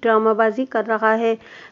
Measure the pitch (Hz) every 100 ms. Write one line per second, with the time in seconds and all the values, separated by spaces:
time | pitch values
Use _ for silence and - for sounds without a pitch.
0 | 233 220 220 214 220 214 262 226 214 220
1 | 220 220 233 226 - - -